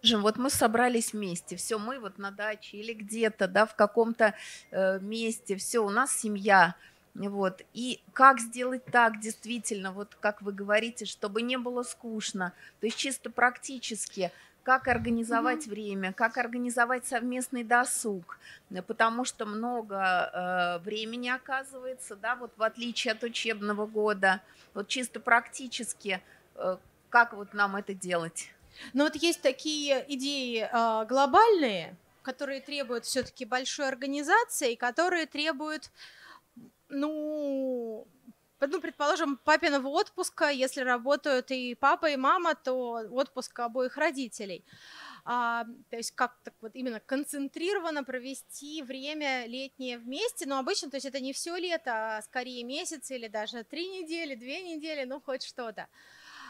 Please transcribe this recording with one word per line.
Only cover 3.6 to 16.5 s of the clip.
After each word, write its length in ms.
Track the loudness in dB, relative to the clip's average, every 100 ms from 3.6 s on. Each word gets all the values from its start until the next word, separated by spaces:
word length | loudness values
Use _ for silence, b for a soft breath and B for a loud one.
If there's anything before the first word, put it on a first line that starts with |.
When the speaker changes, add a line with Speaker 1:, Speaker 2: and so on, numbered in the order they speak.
| 4
Speaker 1:
в 80 |
каком-то, 600 | 6 4 6 2 6 4 4 B B B
э, 300 | 2 2 2
месте, 560 | -2 -2 -2 -4 -4 -4
всё, 280 | 0 0
у 60 | 2
нас 260 | 2 2 0
семья. 580 | -2 -2 8 8 8 4 b b _
Вот. 480 | -10 -8 0 -2 -2 -16
И 280 | -8 -6 -6 -8
как 260 | 8 8 8
сделать 440 | 0 -4 -4 -4
так, 360 | 0 4 4 2
действительно, 720 | -8 -8 -8 -6 -4 -4 -6
вот 220 | -8 -12 -2
как 220 | -2 -2
вы 100 | -8
говорите, 540 | -8 2 2 2 -6 -10
чтобы 360 | -6 -4 -2
не 140 | -2 -2
было 260 | -2 -4
скучно? 680 | -6 -8 -8 -6 -6 -4 -4 B B B
То 60 | -4
есть 120 | -2
чисто 320 | -4 -4 -8
практически, 1000 | 2 2 2 -12 -10 -8 -8 -8 -4 -4 B B B
как 240 | 2 4 4
организовать 800 | 0 2 -2 2 2 2 0 -4
Speaker 2:
Мгм. 40 |
Speaker 1:
время, 380 | -8 -6 -4 -4
как 240 | 2 0 2
организовать 680 | -4